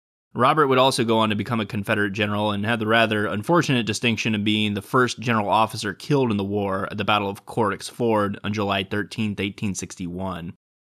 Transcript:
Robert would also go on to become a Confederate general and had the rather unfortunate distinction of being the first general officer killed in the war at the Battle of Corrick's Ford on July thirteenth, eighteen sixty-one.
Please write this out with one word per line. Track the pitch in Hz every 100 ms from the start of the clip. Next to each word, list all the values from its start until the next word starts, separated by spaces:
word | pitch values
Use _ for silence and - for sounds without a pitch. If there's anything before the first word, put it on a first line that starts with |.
| _ _ _
Robert | 113 127 156 139
would | 127
also | 131 127
go | 113 110
on | 107
to |
become | 107 101 113
a | 101
Confederate | 107 98 104 104
general | 101 104 104 107
and | 101
had | 104 117
the | 107
rather | 113 110 107 104
unfortunate | 101 104 170 - 123 110
distinction | 104 120 107 120
of | 107
being | 107 107 107
the | 101
first | - 131 120 -
general | 113 113 101
officer | 104 110 107 104
killed | 87 - 143 127
in | 101
the |
war | 98 104 98 95 -
at | 104
the |
Battle | 101 104 101
of | - -
Corrick's | - 104 95 -
Ford | - 117 107 101 101
on | 101
July | 107 101 98
thirteenth, | 95 104 98 - 107 98
eighteen | 101 - 107
sixty-one. | 92 90 - 87 90 95 87 85 - _ _ _